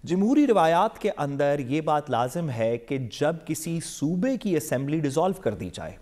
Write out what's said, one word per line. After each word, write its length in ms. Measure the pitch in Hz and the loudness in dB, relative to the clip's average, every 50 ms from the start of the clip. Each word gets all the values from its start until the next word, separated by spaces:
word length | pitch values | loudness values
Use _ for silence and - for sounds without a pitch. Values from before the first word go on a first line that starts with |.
| - | -4
जमहूरी 400 | 127 165 185 202 220 277 294 294 | -2 0 2 2 4 4 4 6
रिवायात 520 | 269 220 196 165 160 165 170 196 226 - - | 6 6 6 6 6 6 4 4 2 0 -2
के 120 | - 202 | -4 -4
अंदर 520 | - - 147 143 143 139 143 143 143 147 | -2 -2 -4 -4 -2 0 2 2 2 0
ये 200 | 139 117 139 156 | -2 -2 -2 -2
बात 280 | 156 156 151 151 147 - | 0 0 0 0 0 0
लाजिम 400 | 127 113 123 127 - 175 170 156 | 0 0 0 0 -2 -4 -4 -4
है 280 | 120 113 113 113 117 120 | -2 0 0 0 0 -2
कि 320 | - - 143 135 131 110 - - | -4 -6 -6 -4 -4 -6 -4 -2
जब 260 | 147 147 170 165 - | -2 -2 -2 -2 -6
किसी 360 | - 156 - - 170 165 165 | -6 -6 -6 -4 -4 -4 -4
सूबे 560 | - - - - 143 151 180 180 185 262 269 226 | -6 -8 -8 -4 -2 0 0 2 0 0 0 0
की 180 | - 208 175 | 0 0 0
असेंबली 440 | 151 - - 143 123 139 139 151 165 | 0 0 0 -2 -2 -2 0 -2 0
डिसॉल्व 360 | 151 143 131 156 170 185 196 - - | 0 0 2 2 2 2 0 0 -2
कर 100 | 123 104 | -4 -4
दी 160 | 87 90 90 | -2 -8 -10
जाए 280 | - - 85 80 95 - | -8 -10 -12 -12 -12 -14